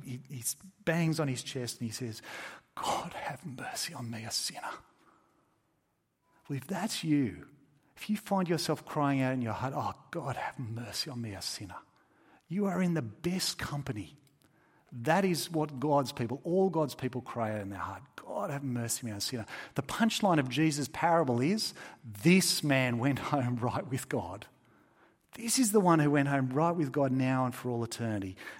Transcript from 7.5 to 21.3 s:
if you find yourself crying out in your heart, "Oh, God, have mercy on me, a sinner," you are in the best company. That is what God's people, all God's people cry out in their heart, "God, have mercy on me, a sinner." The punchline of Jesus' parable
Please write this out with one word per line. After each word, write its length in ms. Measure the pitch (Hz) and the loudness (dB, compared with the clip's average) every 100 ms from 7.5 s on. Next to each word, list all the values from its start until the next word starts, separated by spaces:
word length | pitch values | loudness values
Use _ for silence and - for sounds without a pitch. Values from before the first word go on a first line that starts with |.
| - _ _ _ - | -20 _ _ _ -10
if 120 | - | -4
you 80 | 208 | -4
find 320 | - 196 170 | 0 0 2
yourself 360 | 160 - 156 | 2 0 -2
crying 360 | - 151 143 139 | -2 0 2 4
out 120 | 131 | 2
in 100 | 131 | 0
your 100 | 117 | -2
heart, 220 | 104 131 139 | -2 -4 -2
"Oh, 180 | 117 - - | -4 -6 -10
God, 260 | - 135 127 | -8 -6 -6
have 220 | - - | -6 -8
mercy 520 | 117 113 120 - - | -8 -8 -6 -6 -6
on 100 | 123 | -6
me, 120 | 113 | -8
a 100 | 95 | -6
sinner," 340 | - - 98 - - _ _ _ _ - - | -8 -8 -10 -14 -18 _ _ _ _ -20 -6
you 180 | 180 196 | -2 0
are 160 | 180 | 2
in 120 | 180 | 2
the 80 | 160 | 2
best 560 | 117 104 175 180 - - | -2 -4 -2 0 -2 -4
company. 580 | - 143 135 107 87 - _ _ _ _ _ _ _ | -6 -4 -4 -6 -8 -14 _ _ _ _ _ _ _
That 320 | 120 123 175 | -4 2 4
is 260 | 190 160 - | 4 2 0
what 300 | 165 151 139 | -2 -2 0
God's 320 | 143 143 127 | 2 2 2
people, 280 | - 117 131 | -2 -4 -4
all 260 | 175 180 190 | 0 2 4
God's 240 | 160 143 | 2 -2
people 260 | - 131 123 | -2 -4 -4
cry 340 | - 120 110 | -6 -4 -2
out 60 | 107 | -2
in 100 | 98 | -6
their 80 | 95 | -6
heart, 240 | 87 95 - | -8 -8 -14
"God, 360 | - - - 202 | -16 -8 -4 -4
have 120 | 143 | -4
mercy 440 | 139 120 117 - 120 | -2 -2 -2 -4 -4
on 60 | |
me, 40 | 101 | -6
a 40 | |
sinner." 260 | - 123 107 - - | -4 -6 -8 -12 -6
The 80 | - | -6
punchline 560 | - - 226 - 202 160 | -4 2 2 4 4 4
of 100 | 127 | 2
Jesus' 400 | 123 160 143 135 | 2 2 2 -2
parable 480 | - 165 165 143 | 0 4 6 6